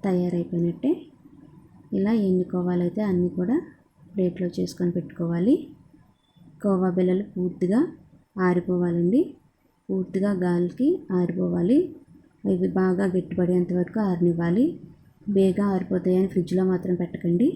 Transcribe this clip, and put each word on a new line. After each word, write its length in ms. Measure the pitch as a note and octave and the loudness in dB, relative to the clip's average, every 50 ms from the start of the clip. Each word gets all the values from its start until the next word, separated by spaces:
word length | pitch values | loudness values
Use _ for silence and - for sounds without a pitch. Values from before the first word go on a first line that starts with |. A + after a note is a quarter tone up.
తయారైపోయినట్టే. 880 | - G3 F#3 F3+ F3+ F3+ F3+ F3 E3+ - F3+ E3+ E3+ E3+ E3+ - - C4+ F4 - - - - _ _ - - - - - - - - - - - - - | 0 0 0 0 0 0 -2 -2 -4 -2 -2 0 0 0 -2 -2 -2 -2 -2 -2 -4 -20 -20 _ _ -20 -20 -20 -20 -20 -20 -20 -20 -20 -20 -20 -12 -6
ఇలా 200 | - G3 F#3+ G#3 A#3 A3+ | -4 -2 0 2 2 2
ఎన్ని 260 | G3+ F#3+ F#3 F#3 F3+ | 2 2 2 0 0
కోవాలైతే 580 | - - F3+ F3 F3+ F3+ F3 F3 F3 F3 G#3 | 0 -2 -2 0 0 0 0 0 0 -2 -2
అన్నీ 260 | G#3+ G3+ F#3 F3 F3+ F3+ | -2 0 0 0 0 0
కూడా 280 | - F3+ F3+ G3 B3+ E4+ - - - _ _ _ _ _ | 0 -2 -2 0 0 -2 -2 -6 -20 _ _ _ _ _
ప్లేట్లో 460 | - - - G3+ F#3 F3+ E3+ - F#3 F3 | -20 -10 -4 -2 -2 -2 0 -2 -6 -4
చేసుకొని 440 | E3+ - F3+ F3 - - F3+ F3 | -2 -4 -6 -6 -4 -4 -4 -2
పెట్టుకోవాలి. 600 | F3 F#3 D3 - - - F3 E3+ E3+ E3+ F3+ A3+ D4 - - - - - - _ _ - _ _ _ _ _ _ _ _ - - - - | -2 -4 -6 -8 -8 -6 -4 -2 -2 0 2 2 2 2 0 -10 -18 -20 -20 _ _ -20 _ _ _ _ _ _ _ _ -20 -20 -20 -4
కోవా 280 | - G#3 G3 F3+ F#3 F#3 | -2 0 0 2 0 0
బిళ్ళలు 340 | F3 F#3 F#3 F3+ F#3 F#3+ G3+ | 2 2 2 2 2 0 -2
పూర్తిగా 560 | - - F3+ F3+ F3+ - - F#3 F3 G3+ A#3+ E4 F4 - - - - _ - _ _ _ | -6 -6 -4 -4 -4 -2 -2 -2 2 2 2 2 0 -4 -14 -20 -20 _ -20 _ _ _
ఆరిపోవాలండి. 840 | G3+ F#3 F3+ F3+ F3+ F3 - F3+ F3 F3 F3 E3+ E3+ E3+ F3 G#3 C#4 - - - - _ _ _ _ _ _ _ _ _ - | 0 2 2 2 2 0 0 -2 0 0 0 0 2 2 2 2 2 0 0 -6 -18 _ _ _ _ _ _ _ _ _ -6
పూర్తిగా 420 | G3 F#3+ F#3 F3+ - G3 F#3+ G#3 | -4 -4 -4 -4 -2 -2 0 0
గాలికి 560 | G3+ F#3 F3+ F3+ F3 F3 F3 F3 - - B3+ D4+ F4+ - - - | 0 0 0 0 2 0 0 -2 -2 0 0 0 0 0 -4 -2
ఆరిపోవాలి. 680 | F#3+ F3+ F3+ E3+ E3+ F#3 F3+ F3 F3 F3 E3+ F#3+ B3 D4+ F#4 - - - - _ - - - _ _ _ - | 0 0 0 0 0 -2 -2 0 0 0 2 4 4 2 2 0 -6 -16 -20 _ -20 -20 -20 _ _ _ -2
ఇవి 240 | G3 F#3+ F3 F#3 F#3 | -2 0 0 0 0
బాగా 360 | - F#3+ F#3 F#3+ F3+ F3+ G3 | 0 2 2 2 2 0 0
గట్టిపడేంత 680 | F#3 F3 F#3 F3 - E3+ - F3+ F3 F#3 F3+ F3+ F3 | 0 0 -2 -4 -4 -2 -2 0 2 2 2 2 0
వరకు 280 | F3+ F3+ F3 F3 - A3 | 0 -2 -2 -2 -2 -2
ఆరనివ్వాలి. 640 | G#3+ G3 F3+ E3+ F3 F3 E3+ E3 E3+ E3+ F3 G#3+ C4 E4 - - - - - _ - - _ _ - G3+ | 0 0 0 2 2 2 2 2 0 0 2 2 2 0 0 -6 -14 -20 -20 _ -20 -20 _ _ -6 0
బేగా 380 | G3+ G3 G3 F#3+ F3+ G3+ G3+ | 2 4 4 4 4 2 0
ఆరిపోతాయని 600 | G3+ F#3+ F#3 F3+ - F#3 F3+ - F#3 F#3 F#3 F#3+ F#3 | 0 0 0 -2 -2 -2 0 2 2 2 2 2 2
ఫ్రిడ్జ్లో 360 | - F#3+ E3+ - F3+ F#3 F#3 | 0 -2 -2 0 0 0 2
మాత్రం 300 | F#3+ F#3 F3+ - F#3 F3+ | 2 0 0 0 -2 -2
పెట్టకండి 540 | F3 F3 E3+ - - - E3+ F3 F3 A#3 D#4+ F#4+ | -2 -2 -6 -6 -4 -2 0 2 4 2 2 0